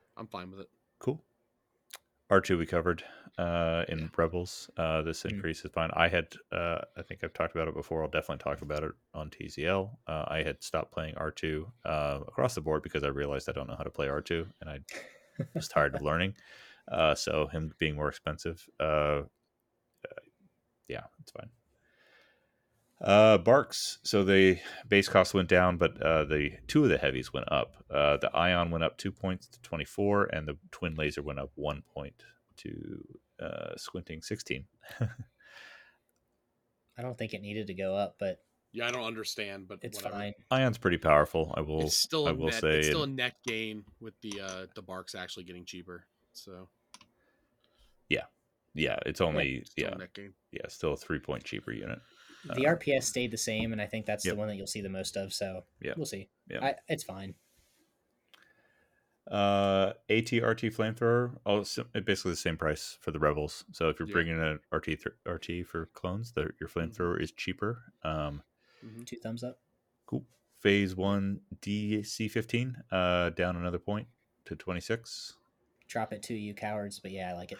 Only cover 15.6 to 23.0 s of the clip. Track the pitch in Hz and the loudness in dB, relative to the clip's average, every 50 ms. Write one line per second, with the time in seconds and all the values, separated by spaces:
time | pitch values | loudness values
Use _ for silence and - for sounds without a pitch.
15.6 | 156 - - - 73 71 65 69 71 73 78 82 90 98 101 - - - - - | -6 0 2 2 4 4 2 0 0 0 2 2 2 0 -2 -6 -14 -20 -20 -20
16.6 | - - - - _ - - - 82 78 71 - - - 76 78 76 73 78 80 | -20 -20 -20 -20 _ -4 2 4 4 4 4 4 0 0 2 2 0 0 0 -4
17.6 | 78 78 - - 82 78 73 73 76 71 - - - 76 76 78 - 85 82 - | -4 -6 -2 -2 0 0 0 0 -2 -2 -2 -4 -6 -6 -6 -4 -6 -6 -8 -8
18.6 | - - _ - 76 78 78 76 76 76 76 71 73 - _ _ _ _ _ _ | -12 -14 _ -2 0 2 4 4 4 4 2 0 -2 -4 _ _ _ _ _ _
19.6 | _ _ _ _ _ _ _ _ - - - - - _ _ _ _ _ _ _ | _ _ _ _ _ _ _ _ -18 -16 -16 -18 -18 _ _ _ _ _ _ _
20.6 | _ _ _ _ _ - 65 - - - _ - - - - - - - - _ | _ _ _ _ _ -12 -12 -12 -12 -14 _ -20 -20 -18 -16 -14 -16 -16 -18 _
21.6 | _ _ _ _ _ _ _ _ _ _ _ _ _ _ _ _ _ _ _ _ | _ _ _ _ _ _ _ _ _ _ _ _ _ _ _ _ _ _ _ _
22.6 | _ _ _ _ _ _ _ - | _ _ _ _ _ _ _ -4